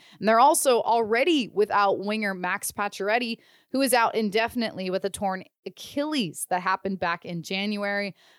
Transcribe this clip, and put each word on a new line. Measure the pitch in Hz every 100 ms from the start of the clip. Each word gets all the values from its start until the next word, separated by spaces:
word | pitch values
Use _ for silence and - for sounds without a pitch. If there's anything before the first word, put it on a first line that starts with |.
| - -
And | 202
they're | 226
also | 277 320 277 233
already | - 233 220 233 302 311 202
without | 175 208 202 202 151
winger | 196 214 208
Max | 190 180 196 -
Pacioretty, | - 202 - 202 226 240 226 _ _ _
who | 254
is | 269
out | 240 226 214
indefinitely | 214 202 226 247 226 165 185
with | 185
a | 202
torn | - 196 185 - _ -
Achilles | - - - 294 302 180 135 -
that | 185
happened | 185 190 196 190
back | 175 170 -
in | 170
January. | 156 190 202 208 202 202 202 - _